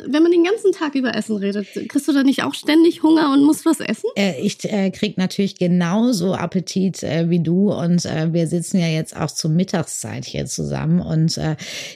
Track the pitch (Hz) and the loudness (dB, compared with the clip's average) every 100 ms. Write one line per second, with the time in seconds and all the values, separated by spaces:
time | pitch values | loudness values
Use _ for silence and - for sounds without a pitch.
0 | - 294 339 349 349 453 392 349 302 277 | 0 2 4 4 2 2 0 0 -2 -2
1 | 247 214 - 208 196 202 196 - - 285 | -2 -2 -4 -2 -2 -4 -6 -8 -4 -4
2 | 311 277 269 - 277 - - 311 330 339 | 0 2 4 2 -2 -4 2 6 6 4
3 | 320 320 302 277 285 302 330 311 - 220 | 4 4 4 4 4 4 2 0 -2 -4
4 | 440 208 196 - 196 - 170 202 190 185 | -4 0 -2 0 -4 -4 -4 0 -2 -2
5 | 208 - 185 - 196 - 180 180 170 208 | -4 -2 -2 0 -2 0 2 2 2 2
6 | 240 202 185 165 175 185 160 190 185 - | 2 2 0 -2 -2 -4 -2 -2 -2 -2
7 | - 160 170 175 156 180 202 - 170 175 | -4 0 2 2 2 2 2 2 2 0
8 | - 156 165 170 160 175 165 190 165 160 | 0 -2 0 0 0 -2 -2 0 0 -2
9 | 160 - 156 - 156 165 190 175 - - | -4 -6 -6 -4 0 0 0 -2 -4 -8
10 | 110 117 127 143 139 - 147 139 151 175 | -8 -10 -8 -6 -6 -6 -6 -4 0 0
11 | - 160 160 - 160 151 - - - | 0 0 0 0 -4 -6 -10 -12 -14